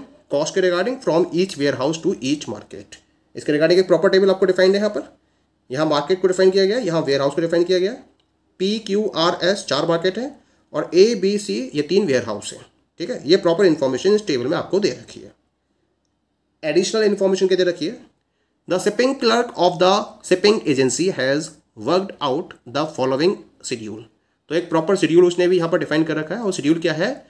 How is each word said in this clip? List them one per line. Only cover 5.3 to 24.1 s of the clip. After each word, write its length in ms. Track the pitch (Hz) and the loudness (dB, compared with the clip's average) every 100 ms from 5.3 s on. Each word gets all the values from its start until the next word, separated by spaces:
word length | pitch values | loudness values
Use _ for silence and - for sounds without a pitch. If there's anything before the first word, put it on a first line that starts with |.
| _ _ _ - | _ _ _ -8
यहाँ 160 | 131 156 | -2 0
मार्केट 360 | 147 147 190 | 0 0 0
को 60 | 190 | 0
डिफाइन 240 | 185 190 | 4 4
किया 140 | 196 190 | 4 2
गया, 120 | 240 | 0
यहाँ 220 | 190 165 | 0 0
वेयरहाउस 320 | 139 139 139 170 | 0 2 0 0
को 60 | |
डिफाइन 220 | 165 170 | 0 2
किया 160 | 175 185 | 2 2
गया। 120 | 190 262 - _ _ _ _ - | 0 -6 -16 _ _ _ _ -6
पी 180 | 190 220 | -4 -4
क्यू 260 | 208 196 214 143 | -2 -2 -2 0
आर 220 | 170 175 175 | 0 0 0
एस 200 | 202 - | -2 -2
चार 200 | 139 160 | -2 0
मार्केट 300 | 170 185 190 | 0 0 -2
है 140 | 277 - _ _ _ | -8 -12 _ _ _
और 160 | 147 - 170 | -8 0 4
एबीसी 640 | 214 220 190 202 202 208 254 147 | 4 2 0 -2 -4 -6 -6 -6
ये 60 | |
तीन 220 | 147 190 196 | 0 0 2
वेयरहाउस 480 | 123 107 104 - | 0 -2 -8 -10
हैं, 120 | - - _ _ - | -16 -20 _ _ -12
ठीक 100 | 170 | -10
है। 120 | - 131 | -6 0
ये 80 | 190 | 2
प्रॉपर 260 | 175 165 196 | 2 4 4
इन्फॉर्मेशन 500 | 147 131 131 190 214 | 4 0 0 2 0
इस 100 | 208 | 0
टेबल 200 | 127 123 | -4 -2
में 100 | 165 | -4
आपको 220 | - 190 | -2 -2
दे 100 | 180 | -2
रखी 280 | - - - | -4 -14 -20
है। 140 | 101 _ _ _ _ _ _ _ _ _ _ _ _ _ | -20 _ _ _ _ _ _ _ _ _ _ _ _ _
एडिशनल 400 | 156 165 196 220 | -2 0 0 2
इन्फॉर्मेशन 440 | 208 202 190 190 190 | 0 2 0 2 2
क्या 100 | 185 | 2
दे 60 | |
रखी 240 | 180 170 156 | 0 -2 -6
है? 120 | 240 - _ _ _ _ _ - | -8 -18 _ _ _ _ _ -6
The 120 | 180 | -2
shipping 340 | 202 208 254 269 | -2 0 0 0
clerk 340 | 233 233 240 - | 0 2 0 2
of 180 | 175 165 | 2 4
the 140 | 180 202 - - | 4 2 -2 -8
shipping 360 | - 180 - 220 - | -2 2 2 2 2
agency 420 | 131 131 123 185 | 2 2 0 -2
has 340 | 151 131 139 160 - _ - | -2 -2 -2 -4 -14 _ -10
worked 300 | 107 180 190 - | -2 -2 -2 -6
out 320 | 139 135 - - - | -4 -4 -6 -16 -8
the 140 | 131 151 | -6 -4
following 460 | 139 131 135 170 208 - _ | -4 -2 0 0 -2 -10 _
schedule। 380 | - 117 107 107 117 | -12 -10 -10 -14 -18